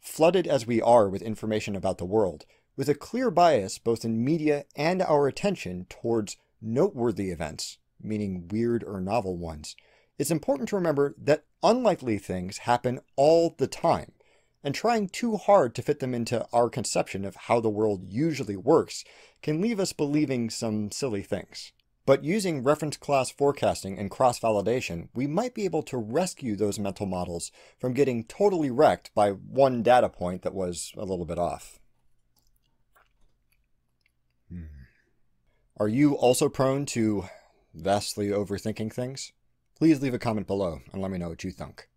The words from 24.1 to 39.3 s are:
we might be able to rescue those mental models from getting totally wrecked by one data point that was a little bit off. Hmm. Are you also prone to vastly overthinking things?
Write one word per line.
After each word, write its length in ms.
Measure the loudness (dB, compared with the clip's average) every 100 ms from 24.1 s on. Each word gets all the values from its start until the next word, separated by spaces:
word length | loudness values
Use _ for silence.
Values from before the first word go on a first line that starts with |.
| 2 2 2 0 0 0 -2 -4 -10 -10
we 140 | -6 -4
might 280 | -2 -4
be 100 | -4
able 180 | -4 -4
to 140 | -4 -6
rescue 580 | -4 -2 -2 -4 -6
those 240 | -2 -2 -2
mental 260 | -6 -4
models 460 | -6 -4 -4 -6 -10 _ -20 _
from 140 | -6
getting 280 | 0 0 0
totally 480 | -6 0 2 2 -2
wrecked 420 | 4 4 4 -2
by 200 | 0 2
one 500 | 0 -6 2 2 4
data 260 | 4 4 4
point 340 | -2 -6 -4
that 120 | -6
was 380 | -4 -6 -6 -12 -12
a 80 |
little 200 | -6 -6
bit 120 | -6 -4
off. 440 | -4 -4 -14 -20 _ _ _ _ _ _ _ _ _ _ _ _ _ _ _ _ _ _ _ _ _ _ _ _ _ _ _
Hmm. 180 | -16 -16 -18 -20 _ _ _ _ _ _ _ _ _
Are 100 | -2
you 260 | 4 4
also 340 | 4 4 4 2
prone 380 | 2 0 0 -2
to 380 | 0 0 0 -4 -16 _ _ _
vastly 540 | -8 0 0 0 -6 -2
overthinking 640 | -2 -2 -4 -6 -6 -8
things? 400 | -6 -8 -8 -16